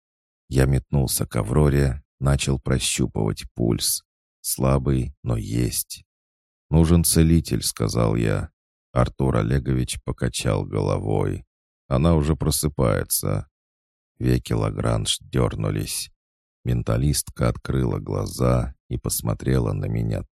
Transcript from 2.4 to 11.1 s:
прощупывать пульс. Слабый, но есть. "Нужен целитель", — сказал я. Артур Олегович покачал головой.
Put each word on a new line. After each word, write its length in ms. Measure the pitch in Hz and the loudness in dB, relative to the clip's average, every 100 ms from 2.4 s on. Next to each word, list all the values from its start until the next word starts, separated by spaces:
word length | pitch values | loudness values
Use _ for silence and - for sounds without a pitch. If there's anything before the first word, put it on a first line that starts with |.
| - 67 | 0 -2
прощупывать 840 | - 65 - - 60 53 53 - - | 0 0 0 -2 -2 -2 -2 -4 -10
пульс. 500 | - 58 53 - - - _ _ _ | -2 0 0 -2 -4 -8 _ _ _
Слабый, 720 | - - 65 69 65 65 62 - | -8 -2 2 2 2 0 -2 -6
но 160 | 58 57 | -4 -4
есть. 680 | 50 57 58 - - - - _ _ _ _ _ - | -2 -2 -2 -4 -8 -12 -18 _ _ _ _ _ 0
"Нужен 320 | 78 80 85 | 4 6 6
целитель", — 580 | 80 85 80 82 - 58 | 4 4 6 4 2 -2
сказал 520 | - - 53 57 55 57 | -4 -4 -2 0 0 0
я. 340 | 55 50 - _ _ _ _ | 0 -2 -6 _ _ _ _
Артур 460 | 127 - - 65 57 | 0 0 0 0 0
Олегович 640 | 55 67 62 64 62 - | 0 0 0 -2 -2 -6
покачал 600 | - - 62 - 58 50 50 | -10 -6 -4 -2 -2 -2 -2
головой. 800 | 50 50 50 50 | -2 -2 -2 -2